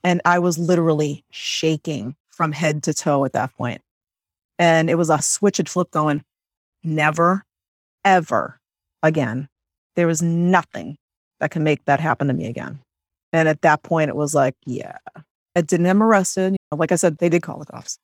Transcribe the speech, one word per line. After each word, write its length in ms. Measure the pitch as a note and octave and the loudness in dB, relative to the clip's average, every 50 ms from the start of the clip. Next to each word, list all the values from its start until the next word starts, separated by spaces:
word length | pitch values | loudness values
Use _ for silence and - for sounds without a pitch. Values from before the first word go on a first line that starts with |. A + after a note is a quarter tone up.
| - | 2
And 180 | F3+ F3+ F3 - | 0 0 2 2
I 140 | F3+ F3 F3+ | 2 2 4
was 200 | F3 F3+ E3+ D#3 | 2 0 0 0
literally 680 | E3+ D#3+ F3+ E3+ E3 E3 D#3 D3+ D3+ D3 D3 D#3+ _ _ | 0 0 2 2 2 2 2 0 0 -2 -4 -8 _ _
shaking 840 | _ - - - - - - D#3+ D#3+ D3 _ - D3+ C3+ G2 C3 D#3 _ _ _ | _ -12 -10 -8 -6 -2 -2 -2 -2 -2 _ -8 -8 -8 -8 -10 -12 _ _ _
from 220 | _ _ F3 D#3 D3 | _ _ -4 -4 -2
head 300 | C#3 E3+ D#3 D3+ D3+ - | -2 -2 -2 -2 -2 -4
to 100 | - D3+ | -4 -6
toe 300 | - - D#3+ C#3+ C#3 C#3 | -4 -2 0 0 2 0
at 80 | C3 - | 0 -2
that 200 | - G#2+ C3+ _ | -4 -4 -4 _
point. 260 | _ A#2+ A#2+ A2+ - _ _ _ _ _ _ _ _ _ _ _ _ _ _ _ _ | _ -8 -8 -8 -10 _ _ _ _ _ _ _ _ _ _ _ _ _ _ _ _
And 320 | F3 E3+ D#3+ D#3+ D#3+ E3 | 2 4 4 4 2 2
it 60 | D3+ | 0
was 140 | E3 F3 D#3 | 0 2 2
a 100 | D#3 D3+ - | 2 0 0
switch 360 | - - - - G3+ G3 - | -2 -4 0 0 0 0 0
had 100 | F3+ - | -6 -4
flipped 240 | - F3+ F3 - - | -2 -4 -4 -2 -2
going, 320 | D#3+ D3+ D3+ D3 D3 - _ _ _ _ _ _ _ _ _ _ _ _ | -2 -2 0 -2 -2 -6 _ _ _ _ _ _ _ _ _ _ _ _
"Never, 640 | E3 D#3 D#3 D3+ D3+ D3+ D#3+ E3+ F3 F#3 G3 - _ _ _ _ _ _ _ _ _ _ _ _ | -6 -2 0 0 0 2 2 2 2 2 0 -4 _ _ _ _ _ _ _ _ _ _ _ _
ever 560 | G3 F#3+ F3+ D#3+ - - G#2+ C#2 - - _ _ _ _ _ _ _ _ _ - | 4 4 4 4 2 -2 -2 -2 -4 -10 _ _ _ _ _ _ _ _ _ 0
again." 460 | D#3+ D#3+ D#3 C#3 A2+ A2 B2+ C#3+ - _ _ _ _ _ _ _ _ _ | 0 2 2 -2 -2 -4 -8 -10 -12 _ _ _ _ _ _ _ _ _
There 100 | - F3 | 0 0
was 160 | E3 E3 D#3 E3+ | 0 0 0 0
nothing 760 | E3+ E3 E3+ F3 F3 F#3 F3+ - _ _ - E2+ - D3+ - _ _ _ _ _ _ _ _ | 0 0 2 2 2 2 2 0 _ _ -12 -12 -12 -16 -18 _ _ _ _ _ _ _ _
that 100 | - D3+ | -6 -4
can 140 | - E3+ D3+ | -2 -2 0
make 200 | D#3 D3 C#3 _ | 0 0 -2 _
that 140 | - C#3+ C#3 | 0 0 0
happen 280 | D#3+ D#3 - - - C#3+ | 0 -2 -2 0 0 -2
to 60 | C3 | -2
me 120 | D#3+ D#3 | -2 -4
again. 340 | - - - D3+ - - C#3+ _ _ _ _ _ _ _ _ _ _ - | -6 -8 -10 -10 -12 -14 -16 _ _ _ _ _ _ _ _ _ _ 0
And 160 | E3 D#3+ D#3 | 2 2 2
at 140 | D#3 D3 - | 0 2 4
that 200 | E3 D3+ D3+ _ | 4 4 4 _
point, 280 | - E3+ D#3+ D#3 D3 | -4 -2 0 0 -2
it 60 | - | -2
was 180 | - D3+ C#3+ D3 | -4 -4 -2 2
like, 200 | D3 C#3 C3 C3+ _ _ | 2 2 2 0 _ _
yeah. 320 | - B2 - - - - - _ - _ - D3+ _ _ _ _ _ _ | -10 -10 -10 -10 -14 -16 -18 _ -20 _ -20 -20 _ _ _ _ _ _
I 40 | F3 E3 | -4 -2
didn't 240 | D3 - F3 E3+ | 0 0 0 2
have 100 | F3+ F#3 | 2 2
him 60 | G3+ A3 | 4 4
arrested. 500 | A3+ A3 G3 F#3+ - - F#3+ F#3 F#3+ G3 | 4 4 4 2 0 -2 -2 -2 -2 -2
You 60 | F#3+ _ _ - | -4 _ _ -4
know, 60 | D3 | -4
like 140 | E3+ D#3+ F#3 | 0 0 0
I 40 | |
said, 220 | E3+ - F3 D#3 - | 2 2 0 0 2
they 100 | F3 E3+ | 0 0
did 140 | E3 F3 - | 0 0 -2
call 160 | - - C3 | -4 -14 -14
the 80 | C#3+ | -16
cops. 320 | _ - A#2+ A#2+ - - _ | _ -18 -18 -16 -16 -16 _